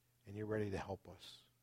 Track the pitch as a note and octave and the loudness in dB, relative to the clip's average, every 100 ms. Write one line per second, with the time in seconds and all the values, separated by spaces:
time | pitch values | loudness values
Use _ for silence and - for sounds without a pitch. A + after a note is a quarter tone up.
0 | _ _ - G2+ G#2+ G#2+ G#2 F#2+ - F#2+ | _ _ -8 -4 2 4 4 2 0 -4
1 | - E2 - - - _ | -6 -16 -16 -16 -20 _